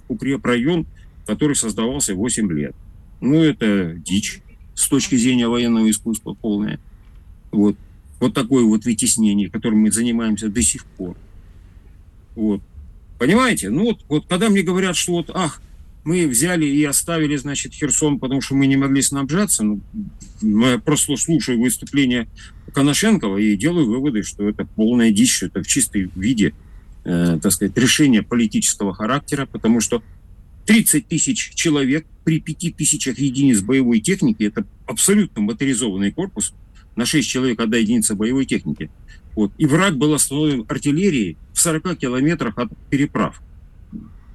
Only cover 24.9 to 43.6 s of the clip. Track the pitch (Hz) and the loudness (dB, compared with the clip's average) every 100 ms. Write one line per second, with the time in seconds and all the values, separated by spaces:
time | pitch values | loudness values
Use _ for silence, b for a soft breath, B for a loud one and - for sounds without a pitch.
24.9 | 123 233 110 247 - 92 - - - - | 4 4 4 2 2 -4 -6 -2 -2 0
25.9 | 104 90 92 101 214 185 - b b b | -2 -4 -2 -2 2 0 -2 b b b
26.9 | - - 87 87 82 101 - 98 117 123 | -12 -4 0 2 0 0 0 -2 2 2
27.9 | - 147 110 - 120 110 117 - - 101 | 4 4 4 2 0 0 0 -2 -2 -4
28.9 | 95 110 143 - 143 135 110 110 117 - | -4 -4 -4 -4 -6 -6 -2 2 2 0
29.9 | 120 - - - - - - - 220 - | -4 -6 -20 -20 -20 -20 -8 2 4 4
30.9 | 151 - 160 143 113 - - 170 147 135 | 0 0 -2 -2 -2 -6 -4 -2 0 0
31.9 | 151 - - - 160 - 151 170 - 151 | -2 -4 -6 -2 -2 -2 -8 -8 -4 -2
32.9 | 151 135 117 139 127 139 107 98 135 120 | -2 -4 -2 -2 2 4 4 2 2 2
33.9 | 113 165 196 143 107 104 - 104 - - | 2 2 2 0 0 -2 -4 -8 -12 -10
34.9 | 110 - 208 180 - 104 113 139 117 120 | -2 2 4 2 -2 -4 -2 -2 0 -2
35.9 | 95 101 - 196 - - - - b - | -2 -2 -2 -6 -4 -6 -8 -20 b -10
36.9 | - 120 156 113 127 131 110 113 120 107 | -4 0 0 0 0 -2 0 0 2 2
37.9 | 120 107 101 107 135 131 - - - 151 | 2 0 -2 0 0 0 -2 -4 -8 -10
38.9 | - - b - - 104 - 151 160 196 | -14 -20 b -10 -4 -4 0 2 4 2
39.9 | 139 151 147 - 147 151 131 110 147 147 | 2 2 2 0 0 0 0 -4 -4 0
40.9 | 151 202 139 92 - - - 170 156 180 | 2 2 2 -2 -6 -8 -2 0 0 -4
41.9 | 170 131 127 147 170 117 113 120 - - | -4 -4 0 0 0 -4 -4 -6 -8 -4
42.9 | 135 143 - 78 - - - | 0 0 0 -4 -4 -18 -20